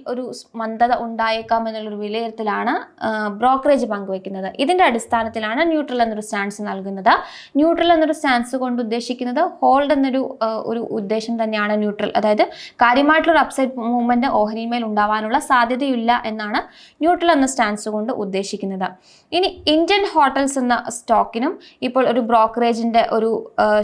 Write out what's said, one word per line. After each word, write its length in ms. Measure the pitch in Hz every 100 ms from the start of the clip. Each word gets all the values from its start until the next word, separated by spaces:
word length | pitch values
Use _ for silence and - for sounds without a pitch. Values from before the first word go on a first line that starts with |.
| -
ഒരു 200 | 247 247 247
സ്-, 80 | - 226
മന്ദത 340 | 220 220 240 226
ഉണ്ടായേക്കാം 640 | 233 226 226 226 226 226 226
എന്നുള്ളൊരു 300 | 220 214 208
വിലയിരുത്തലാണ്, 1000 | 208 220 233 226 214 202 208 359 - - 220
ആ, 220 | 214 208 202
ബ്രോക്കറേജ് 460 | 247 262 294 269 226
പങ്കുവയ്ക്കുന്നത്. 560 | 202 196 190 196 190 190 -
ഇതിൻ്റെ 200 | 277 370
അടിസ്ഥാനത്തിലാണ് 760 | 320 233 - 233 226 226 214 247 339
ന്യൂട്രൽ 300 | 311 277 247
എന്നൊരു 220 | 233 214 214
സ്റ്റാൻസ് 340 | 208 202 202
നൽകുന്നത്. 500 | 202 190 190 196 208 349 - - - 277
ന്യൂട്രൽ 360 | 320 339 339 330
എന്നൊരു 160 | 311
സ്റ്റാൻസ് 440 | 311 285 240 240 262
കൊണ്ട് 260 | 254 247 220
ഉദ്ദേശിക്കുന്നത് 560 | 233 240 240 247 262 349 -
ഹോൾഡ് 320 | 254 269 285
എന്നൊരു, 460 | 277 269 262 - -
ആ, 80 | 220 220 -
ഒരു 100 | 233 - 220
ഉദ്ദേശം 380 | 196 220 226 226
തന്നെയാണ് 340 | 220 214 208 214
ന്യൂട്രൽ. 300 | 208 208 208 -
അതായത് 280 | 214 214 349 - - -
കാര്യമായിട്ടുള്ളൊരു 580 | 240 247 294 320 320 311
അപ്സൈഡ് 280 | 269 - 254 254 226
മൂവ്മെന്റ് 340 | 240 240 240 269 214
ഓഹരിയിന്മേൽ 440 | 214 220 233 240 220
ഉണ്ടാവാനുള്ള 480 | 208 208 214 220 262
സാധ്യതയില്ല 720 | 262 254 233 254 277 240 226 240 220
എന്നാണ് 300 | 214 208 247 - - - -
ന്യൂട്രൽ 280 | 320 349 339 294
എന്ന 100 | 262
സ്റ്റാൻസ് 340 | 254 208 208 214
കൊണ്ട് 240 | 214 220
ഉദ്ദേശിക്കുന്നത്. 760 | 233 196 190 196 202 196 190 190 - _ _ -
ഇനി 160 | 339 370 - -
ഇന്ത്യൻ 320 | 311 339 403 381
ഹോട്ടൽസ് 460 | 320 269 277 277 277
എന്ന 260 | 247 233 - -
സ്റ്റോക്കിനും 640 | - 214 202 226 294 - - - 254
ഇപ്പോൾ 180 | 262 233
ഒരു 80 | 240 226
ബ്രോക്കറേജിൻ്റെ 760 | 233 220 240 233 233 233 226 - 220
ഒരു, 140 | 226 220 - -
ആ, 20 | 214 208